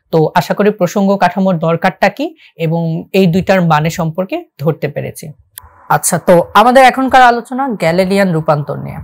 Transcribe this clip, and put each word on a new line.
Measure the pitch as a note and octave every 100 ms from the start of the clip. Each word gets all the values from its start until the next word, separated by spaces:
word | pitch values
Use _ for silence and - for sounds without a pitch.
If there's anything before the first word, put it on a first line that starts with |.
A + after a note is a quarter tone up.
| _
তো | E3 D#3 F3
আশা | -
করি | F#3 G#3
প্রসঙ্গ | G#3 F3 G#3 G3 G3
কাঠামোর | F3+ G3 F#3+ F3
দরকারটা | E3 E3 F#3+ - G3+
কি | G3 D#4+ - _ -
এবং | E3 E3+ E3 E3 -
এই | F#3+ F#3+
দুইটার | F#3 F#3+ F#3+
মানে | E3+ D3+ D#3
সম্পর্কে | E3+ D#3+ D#3+ F#3+ E4 E4+ -
ধরতে | D3 D#3+ D3
পেরেছি। | C#3+ C3 - - - _ - - _ -
আচ্ছা, | D3+ - E3+
তো | - E3+ -
আমাদের | G3+ A#3 B3+
এখনকার | B3+ B3 C4 C4+
আলোচনা | B3 A#3+ A#3 B3+ C#4
গ্যালিলিয়ান | G3+ E3 F3 F#3+ G3 F#3+
রূপান্তর | D#3+ D#3 D3+ C#3+ C#3
নিয়ে। | C#3 -